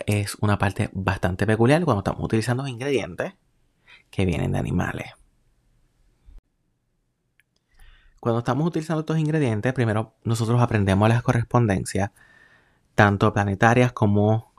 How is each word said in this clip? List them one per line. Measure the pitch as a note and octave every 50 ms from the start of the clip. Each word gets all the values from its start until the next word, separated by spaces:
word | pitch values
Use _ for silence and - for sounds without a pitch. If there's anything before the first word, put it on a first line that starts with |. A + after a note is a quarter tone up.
| - -
es | G#2 G#2 G2+ - - -
una | - G#2 G#2 G2
parte | - G2+ - - G#2 -
bastante | - F#2+ F#2 G2 G2 G2+ - F#2 F#2 - G2+
peculiar | G#2+ A2 G#2+ A2+ A#2+ D3 E3 F3+
cuando | D3 A#2 G2+
estamos | - - - - F2
utilizando | - - A2 G#2+ - B2 B2+ C#3 C#3
ingredientes | B2 A2+ C3 C#3+ C#3+ A2+ F#2+ F2 E2+ - C3+ F#3 - _ _ _ _ _ _ _ _ _ _ _ - - _ _
que | - - G2
vienen | F2+ E2+ F2+ F2+ F#2 F#2+
de | F#2+
animales. | - - - F2+ - - - F2 - - - _ _ _ _ _ _ _ _ _ _ _ _ _ _ _ _ _ _ _ _ _ _ - - - - _ _ _ _ _ _ _ _ _ _ _ _ _ _ _ _ _ _ _ _ _ _ _ _ _ _ - - - - _ _ _ _ _
Cuando | - A#2+ A2+ A#2
estamos | A#2+ - B2 C3+ D#3
utilizando | F3 E3 E3 D#3 D#3 E3 D#3
estos | D#3 - D#3+ D#3+
ingredientes, | D#3 D3+ D#3 D#3+ D3 A#2+ A2 G#2 G#2 B2+ C3
primero | - A#2+ A2+ G#2 A2 A2 - _ _ -
nosotros | A2 A2+ A2 A#2 G#2+ A#2+ B2
aprendemos | A#2 - A2+ A2 G2 G2 F#2+ F#2+ G#2 A2+
las | A#2 A#2+
correspondencias, | - - A#2+ A#2 A2 - - B2 A#2+ G#2 G2 F#2 - - - G2 F#2+ - - _ _ _ _ _ _ _ _ _ _ _ _ _ _ _ _
tanto | - G#2+ G2+ G2+ F#2+ A2 G#2+
planetarias | - G#2+ G2+ G2+ G2 F#2 A#2 A#2 A#2+ B2 B2 B2
como | - - A2 G#2 G2+ G#2 G#2 G#2+ A2 A2+ - _ _